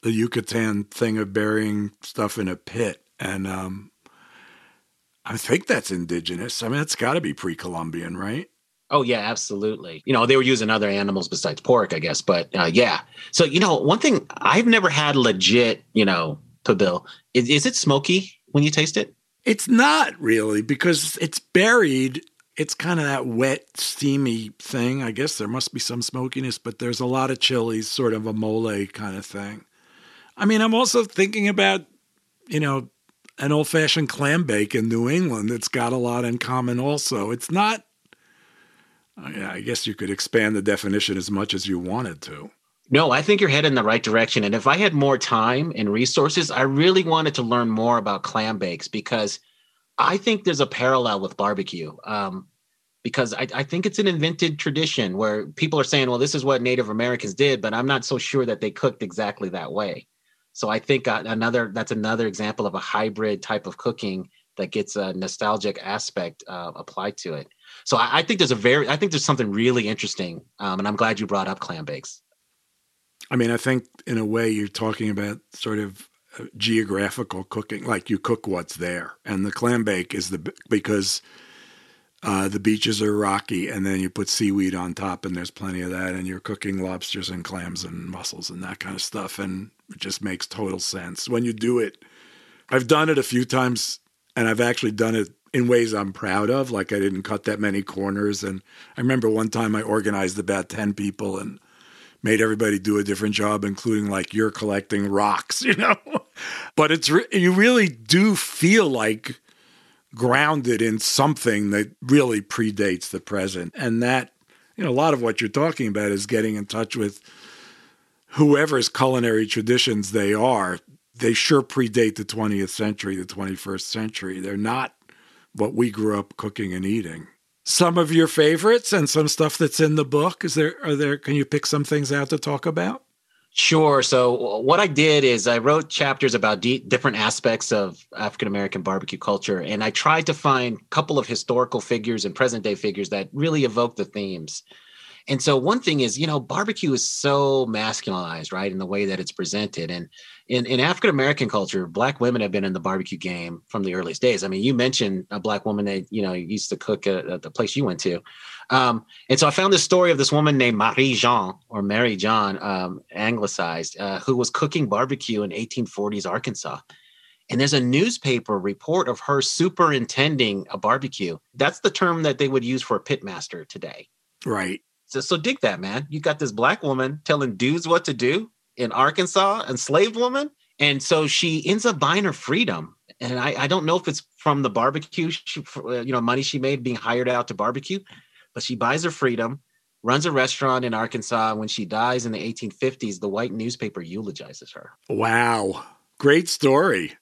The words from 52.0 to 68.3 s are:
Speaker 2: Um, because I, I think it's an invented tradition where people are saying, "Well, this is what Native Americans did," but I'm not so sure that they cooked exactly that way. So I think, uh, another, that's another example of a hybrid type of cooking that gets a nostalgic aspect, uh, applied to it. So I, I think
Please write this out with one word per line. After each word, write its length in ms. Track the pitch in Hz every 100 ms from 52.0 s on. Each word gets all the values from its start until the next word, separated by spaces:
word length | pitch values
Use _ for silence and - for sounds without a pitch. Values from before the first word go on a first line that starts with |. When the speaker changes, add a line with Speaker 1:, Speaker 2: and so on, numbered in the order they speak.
Speaker 2:
Um, 440 | - 107 98 92 - _ _ _ _ _
because 320 | 117 120 120
I, 140 | 110 131 -
I 80 |
think 240 | 143 170 196
it's 100 | 196
an 100 | 196
invented 520 | 170 156 170 170 151
tradition 580 | - 147 160 - 104 92
where 300 | 107 107 123
people 320 | 151 160 151
are 60 | 131
saying, 240 | 147 131
"Well, 100 | 120
this 160 | 143 151
is 100 | 131
what 160 | 131
Native 280 | 120 127 107
Americans 440 | 107 120 123 107
did," 260 | 92 143 127
but 140 | 107
I'm 140 | 110 127
not 180 | 139 -
so 140 | 127
sure 260 | - 139 120
that 160 | 107
they 80 | 110
cooked 320 | - 135 -
exactly 480 | 101 90 104 101 98
that 220 | 90 80
way. 340 | 82 104 73 - _ _ _ _
So 160 | - 110
I 100 | 110
think, 280 | - 135 131
uh, 160 | 107 107
another, 460 | 110 113 120 117
that's 180 | 104 107
another 360 | 110 107 113 113
example 380 | 95 107 - 104
of 100 | 95
a 40 |
hybrid 600 | - 104 110 104 110 101
type 260 | - 107 98
of 100 | -
cooking 520 | - 117 104 92 90 _ _ -
that 140 | 92
gets 240 | 107 101 104
a 160 | 95
nostalgic 640 | 92 95 - 107 107 104 98
aspect, 640 | 95 101 - - 87 80 -
uh, 260 | 92 87 80
applied 400 | - - 101 101
to 160 | 90 76
it. 120 | 69 _ - - -
So 100 | 120
I, 220 | 120 139
I 20 |
think 180 | 170